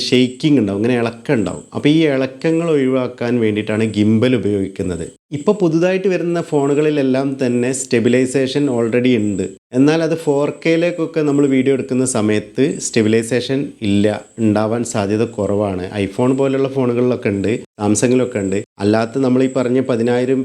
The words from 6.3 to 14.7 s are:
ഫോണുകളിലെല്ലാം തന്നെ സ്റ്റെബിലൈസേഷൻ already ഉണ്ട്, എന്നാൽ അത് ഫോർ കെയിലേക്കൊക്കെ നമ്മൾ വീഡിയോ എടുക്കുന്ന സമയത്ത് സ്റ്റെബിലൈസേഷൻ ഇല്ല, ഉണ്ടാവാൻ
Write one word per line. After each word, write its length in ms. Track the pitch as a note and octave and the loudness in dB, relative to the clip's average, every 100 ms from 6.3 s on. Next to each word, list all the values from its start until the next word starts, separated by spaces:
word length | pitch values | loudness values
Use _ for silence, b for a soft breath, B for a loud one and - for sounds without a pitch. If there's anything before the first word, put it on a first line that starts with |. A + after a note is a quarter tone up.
| E3+ D#3+ | -4 -2
ഫോണുകളിലെല്ലാം 760 | D3 C#3 D3 D#3 D3 C3+ C3 C#3 C3 | 0 0 2 0 2 0 0 -2 -2
തന്നെ 260 | B2+ B2 A#2+ C3 | -2 0 -2 -4
സ്റ്റെബിലൈസേഷൻ 840 | - A#2+ A2+ B2+ B2+ C#3 C3 C#3+ C#3+ A#2+ | -2 0 2 2 2 0 0 0 0 0
already 340 | A#2 A#2+ B2+ A#2+ | 0 2 2 2
ഉണ്ട്, 240 | G#2 F#2+ F#2+ - _ B2 | 0 -2 -4 -8 _ 2
എന്നാൽ 220 | C#3+ D#3+ D#3+ | 4 4 0
അത് 80 | E3 D#3 | -2 0
ഫോർ 220 | C#3 C#3+ - | 0 0 -2
കെയിലേക്കൊക്കെ 580 | E3 E3 F3 E3+ D#3 D#3+ D3+ | 0 2 0 -2 -4 -2 0
നമ്മൾ 140 | C#3+ C#3+ C3+ | 2 4 4
വീഡിയോ 180 | B2+ C3+ | 2 0
എടുക്കുന്ന 280 | - B2+ C3 A#2 | 0 -2 0 0
സമയത്ത് 480 | G#2+ G#2+ - - C#3+ F#3 - | 0 0 -2 0 0 -2 -2
സ്റ്റെബിലൈസേഷൻ 720 | A#2+ G#2+ A2+ A2+ B2 A#2+ C#3 - - G#2+ | 0 2 2 0 -2 -2 -4 -6 -6 0
ഇല്ല, 200 | G2+ G#2 G#2 - - A2 | 2 2 -2 -8 -2 0
ഉണ്ടാവാൻ 380 | G#2 A2 | 2 0